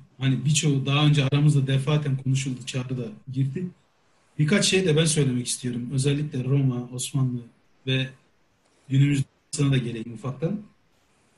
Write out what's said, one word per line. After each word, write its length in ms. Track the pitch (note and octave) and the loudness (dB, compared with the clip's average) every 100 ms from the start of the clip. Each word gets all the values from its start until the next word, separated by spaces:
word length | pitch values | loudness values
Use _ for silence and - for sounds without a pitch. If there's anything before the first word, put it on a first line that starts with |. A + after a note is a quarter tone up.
| - - | -20 -4
hani 260 | C3+ C3 C#3 | 0 0 2
birçoğu 400 | D3 D#3 C#3 C#3 | 2 2 0 0
daha 200 | C#3+ D3+ | 2 4
önce 180 | C#3+ C3+ | 4 4
aramızda 420 | C#3+ D3 C#3 C3+ | 4 4 4 4
defaten 500 | C3+ - D3+ C#3+ C3+ | 0 2 0 0 -2
konuşuldu. 480 | - C3+ C#3 B2 - | 0 -2 -2 -6 -8
Çağrı 320 | C3+ B2+ B2 | -8 -6 -6
da 60 | A#2 G#2 - | -8 -12 -8
girdi. 360 | B2 C3+ F#3 F#3 - _ _ _ _ _ - | -2 -2 -2 -8 -10 _ _ _ _ _ -2
Birkaç 260 | D3+ G3+ - | 2 2 2
şey 200 | F#3+ F#3 | 2 2
de 100 | D3+ | 2
ben 100 | E3 | 2
söylemek 420 | D3 C3 B2 A#2+ | 2 0 0 -4
istiyorum. 420 | - B2+ A#2+ A#2+ | -6 -6 -6 -4
Özellikle 500 | C3+ C#3+ C#3+ D3 C3 | -2 0 0 -2 -4
Roma, 460 | B2 C#3 C3 B2 A#2+ | -2 0 0 -2 -6
Osmanlı 460 | B2 - C#3 B2+ B2 A#2 _ _ _ C3 | -8 -6 -2 -2 -4 -10 _ _ _ -6
ve 200 | C3 C3 - _ _ _ _ _ _ - | -4 -4 -10 _ _ _ _ _ _ -2
günümüz 340 | C3+ C#3+ C#3 C3 _ _ - | 2 4 2 -2 _ _ -2
da 180 | C#3 C3 | 0 0
geleyim 360 | A2+ A#2 A2 | -2 -6 -10
ufaktan. 480 | A#2 C3 C3+ E3 G#3+ - _ _ _ _ _ _ | -10 -10 -6 -4 -6 -10 _ _ _ _ _ _